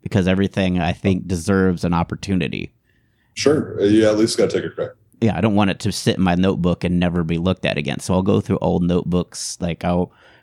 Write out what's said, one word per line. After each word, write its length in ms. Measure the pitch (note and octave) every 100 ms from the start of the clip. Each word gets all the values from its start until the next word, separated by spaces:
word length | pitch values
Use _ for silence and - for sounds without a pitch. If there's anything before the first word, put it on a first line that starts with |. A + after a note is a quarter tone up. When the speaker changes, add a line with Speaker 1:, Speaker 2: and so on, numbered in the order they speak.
Speaker 1:
because 240 | - G2+ F2+
everything, 500 | F#2 G2 G2+ F#2 F2+
I 140 | E2
think, 340 | F2+ G2 F#2 F2+
deserves 600 | F2+ D#2+ F#2+ F#2+ E2+ F2
an 80 |
opportunity. 800 | E2+ E2 - - F#2 C#2 G1+ G1+ _ _ _ _ _ _
Speaker 2:
Sure. 480 | - C#3 D3+ - -
You 260 | G2+ A2 G#2+
at 80 | G#2+
least 200 | A2+ -
gotta 140 | G2+
take 140 | F#2+ -
a 40 |
crack. 220 | - D2+ - _ -
Speaker 1:
Yeah, 160 | A2+ E2
I 40 |
don't 140 | G#2+ G2+
want 160 | G2
it 80 | -
to 120 | G2+
sit 240 | - A#2+ -
in 40 |
my 140 | F#2 F2
notebook 480 | F#2+ F2 F2 E2+
and 160 | F2 F2
never 240 | F2 F2
be 140 | E2 E2
looked 280 | F2+ F2+ -
at 120 | -
again. 240 | C#2+ -
So 120 | -
I'll 80 | F#2
go 200 | F#2+ G#2
through 160 | - F#2+
old 240 | F2 F2
notebooks. 760 | F2 F2+ E2 F2+ E2+ - - -
Like, 240 | F2 D#2+ F2
I'll, 260 | F2 F2+ _ - _